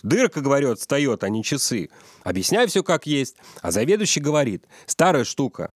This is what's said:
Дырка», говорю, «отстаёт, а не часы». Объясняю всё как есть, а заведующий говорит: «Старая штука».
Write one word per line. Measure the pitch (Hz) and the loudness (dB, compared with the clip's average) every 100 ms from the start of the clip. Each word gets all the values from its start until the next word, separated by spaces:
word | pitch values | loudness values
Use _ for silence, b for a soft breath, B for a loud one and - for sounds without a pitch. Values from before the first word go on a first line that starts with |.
Дырка», | 104 208 233 151 | -2 0 0 0
говорю, | 139 139 139 | 0 2 2
«отстаёт, | 110 - 143 143 110 | -2 -2 0 0 0
а | 98 | -2
не | 110 | -4
часы». | - 139 - 117 - B B B | -4 -4 -2 -4 -6 B B B
Объясняю | 95 95 - 202 233 | -6 -4 0 2 2
всё | 190 | 0
как | 180 160 151 | 0 -2 0
есть, | 143 131 - B B | -2 -2 -8 B B
а | 85 | -4
заведующий | 90 135 208 208 151 | -2 2 2 0 0
говорит: | 143 151 131 90 - B - | 2 2 0 -4 -10 B -8
«Старая | - 175 147 | 2 4 4
штука». | 113 - 127 - 78 | 0 -4 -4 -6 -12